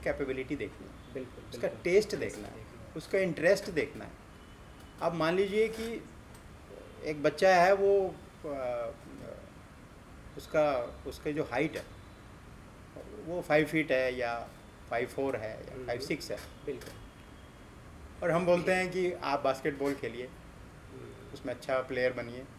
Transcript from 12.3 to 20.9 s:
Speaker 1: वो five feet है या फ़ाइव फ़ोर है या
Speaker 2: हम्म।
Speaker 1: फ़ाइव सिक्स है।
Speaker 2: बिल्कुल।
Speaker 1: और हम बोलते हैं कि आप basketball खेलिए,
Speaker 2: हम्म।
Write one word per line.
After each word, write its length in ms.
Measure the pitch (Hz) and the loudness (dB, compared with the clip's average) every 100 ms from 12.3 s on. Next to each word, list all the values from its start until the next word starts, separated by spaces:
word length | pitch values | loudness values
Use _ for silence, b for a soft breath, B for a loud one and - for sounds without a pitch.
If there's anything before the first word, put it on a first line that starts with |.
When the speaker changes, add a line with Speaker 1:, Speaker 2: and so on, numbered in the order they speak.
| - - - - - - - - - 156 | -18 -16 -16 -18 -18 -16 -14 -12 -12 -6
Speaker 1:
वो 160 | 175 | -6
five 240 | 160 151 156 | 4 6 6
feet 260 | 160 147 | 2 4
है 240 | 131 131 127 | 4 2 0
या 340 | 120 117 - - - - - | -2 -2 -6 -14 -20 -18 -4
फ़ाइव 180 | 117 123 | -2 0
फ़ोर 280 | - 135 120 | 0 0 -2
है 320 | 107 110 - | -4 -8 -10
या 80 | 131 | -10
Speaker 2:
हम्म। 100 | 127 | -4
Speaker 1:
फ़ाइव 140 | 123 | -4
सिक्स 320 | 135 160 - | -2 -4 -4
है। 60 | 104 - - - | -8 -8 -10 -8
Speaker 2:
बिल्कुल। 240 | 123 - - - - - - - - - - - - - - | -8 -10 -14 -16 -18 -18 -18 -18 -18 -20 -18 -18 -18 -16 -2
Speaker 1:
और 80 | 175 | 2
हम 140 | 165 180 | 4 6
बोलते 260 | 175 170 | 4 6
हैं 200 | 185 185 | 2 2
कि 220 | 185 180 | 2 0
आप 280 | 175 143 139 | 0 0 2
basketball 520 | 135 131 156 139 139 | 2 2 0 0 0
खेलिए, 320 | 135 117 120 127 | 0 -4 -6 -10
Speaker 2:
हम्म। 1080 | - - - - - - | -12 -18 -18 -18 -18 -16